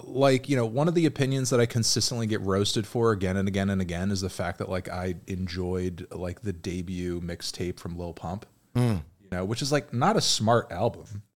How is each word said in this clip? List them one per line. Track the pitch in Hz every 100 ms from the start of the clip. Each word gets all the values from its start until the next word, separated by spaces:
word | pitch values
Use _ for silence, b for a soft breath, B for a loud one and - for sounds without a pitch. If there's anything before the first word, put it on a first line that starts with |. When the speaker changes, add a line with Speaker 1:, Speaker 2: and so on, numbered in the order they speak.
| -
Speaker 1:
like, | 127 139 131 135
you | 131
know, | 113
one | 123 165
of | 170
the | 156
opinions | - 135 135 120
that | 123
I | 117
consistently | 117 110 113 - 120 110
get | 107
roasted | 98 98 101 120 95
for | 123 113
again | 101 92 95
and | 98
again | 98 98
and | 95
again | 87 87 98
is | 95
the | 92
fact | - 87 -
that, | 95
like, | 92 -
I | 90 92 87 -
enjoyed, | 92 90 92 90 92 92 87 -
like, | 85 87 87
the | 104
debut | 85 92 90 90 90 90 87
mixtape | 87 - - - 90 -
from | 85 85
Lil | 87
Pump, | - 85 101 - _ _ 123
Speaker 2:
Mm. | 123 95 - _
Speaker 1:
you | -
know, | 90 95
which | 113
is, | 139
like, | 147 -
not | 120 170 220
a |
smart | - - 110 117 -
album. | 87 117 - - 104 -